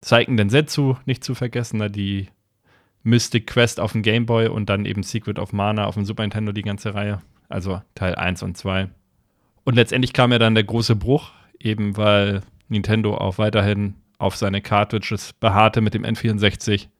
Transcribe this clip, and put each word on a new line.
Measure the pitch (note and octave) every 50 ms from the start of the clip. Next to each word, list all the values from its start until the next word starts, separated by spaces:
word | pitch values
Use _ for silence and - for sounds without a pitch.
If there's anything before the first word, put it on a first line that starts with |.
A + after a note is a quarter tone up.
| -
Seiken | - - A#2 A#2+ - C3
Densetsu, | A2+ G#2 G2+ A2 C#3+ D#3 C#3+ - - C#3+ C3+ C3 - -
nicht | - B2+ - -
zu | - C3
vergessen, | - - B2 A#2 A#2+ A#2+ - - A2
da | G#2+ G#2
die | G2+ G#2 G2+ G2 G2 G2 F#2+ - _ _ _ _ _ _ _ _ _ _ _ _ _ _ _
Mystic | A2+ A#2 A#2+ - - - A#2+ - -
Quest | - - A#2+ A2+ - -
auf | - A2
dem | - A2 G#2
Game | G#2+ G#2+ A#2 A#2+
Boy | A2+ A#2 A2+ A2+
und | A2+ - A2 G#2 G2+
dann | G2+ G2 G#2
eben | G2+ G2+ G2+ F#2+
Secret | - - A#2 - - G#2 -
of | - - -
Mana | G#2 G2+ G#2 G#2+ G#2+ G#2
auf | G2+ G#2
dem | G#2+ G2+
Super | G2 G#2+ - A2
Nintendo, | G2+ G2 G#2+ G#2+ G#2+ G2+
die | G#2+ G2+
ganze | G#2+ G2+ G2 - A2 G2
Reihe. | G#2 G2+ G#2 G#2 G2 - _ _ _ _ _
Also | - G2+ F2+ G2 F#2+ F2+ - _ _
Teil | - G2 F2+ F2
eins | - - F2+ F#2 E2+ -
und | F#2+ F2+
zwei. | - - G2 F#2+ F#2+ F#2+ F#2 - _ _ _ _ _ _ _ _ _ _ _ _ _ _
Und | - B2
letztendlich | B2 A#2 - - B2 B2+ B2 -
kam | - B2+ B2
ja | B2 A#2+
dann | A#2 A2+ A2+
der | A2 G#2+
große | G2 A2 A#2 A2+ - A#2
Bruch, | G#2+ F#2+ A2 C3+ D3+ - - - _ _ _ _ -
eben | - A2+ G#2+ G#2 G#2+ G2+ G2+
weil | G#2 G#2+ G#2 G#2 G#2 G2+ G2+ G2+ G2 G2+ - _ _ _ _
Nintendo | - G#2+ F#2+ - G#2+ A2 G#2+ G#2+ G#2
auch | - F#2+ G2 F#2+ -
weiterhin | G#2+ G#2+ G#2 A2 G2+ G2+ G#2 G2+ G#2 G2+ G2+ - _ _ _ _
auf | - G2 -
seine | - - G2+ F#2+ G2 G2
Cartridges | - A2 G#2 G#2 - - A2 G2+ - A2+ G#2 - - -
beharrte | _ - A2+ F#2+ G2+ G#2+ A2 - A#2+
mit | A2 G#2+ -
dem | A2 -
N | - A2+
vierundsechzig | - - A#2 G#2+ G#2 G2+ G#2 G2+ - - - G#2 G2 - - _ _